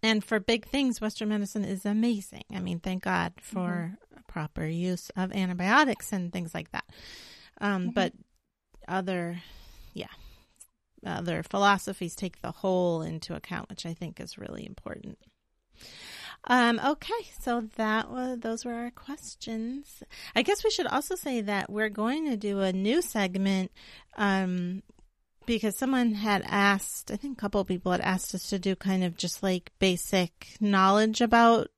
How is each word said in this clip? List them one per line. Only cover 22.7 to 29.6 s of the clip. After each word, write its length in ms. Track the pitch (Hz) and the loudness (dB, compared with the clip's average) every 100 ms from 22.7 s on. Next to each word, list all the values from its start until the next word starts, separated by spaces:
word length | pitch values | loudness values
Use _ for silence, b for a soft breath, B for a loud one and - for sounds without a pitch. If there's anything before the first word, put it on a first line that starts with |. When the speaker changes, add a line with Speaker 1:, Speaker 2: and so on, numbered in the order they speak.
Speaker 1:
new 300 | 185 196 285 | 2 2 2
segment, 680 | - 226 190 185 196 190 185 - B B B - | 2 0 0 2 2 2 0 -6 B B B -2
um, 640 | 202 190 190 180 180 185 - - - _ _ _ - | 2 2 2 0 -2 -6 -10 -20 -20 _ _ _ -2
because 300 | 233 214 196 | 0 0 -2
someone 360 | 262 262 240 | 0 2 2
had 280 | 214 214 202 - | 2 2 0 2
asked, 640 | 208 202 196 - - - | 2 4 4 0 -10 -6
I 60 | 208 | -6
think 200 | 285 262 | -6 -6
a 20 | |
couple 200 | 202 202 | -2 0
of 60 | 190 | 0
people 260 | 180 185 | -2 0
had 80 | 180 | 0
asked 320 | - 185 - | 2 -2 -2
us 160 | 185 - | -8 -4
to 80 | 196 | -2
do 180 | 190 185 | -2 -2
kind 260 | 196 185 | 0 2
of 120 | 180 170 | 0 -2
just, 260 | 170 - | -6 -2
like, 300 | 190 185 | 0 0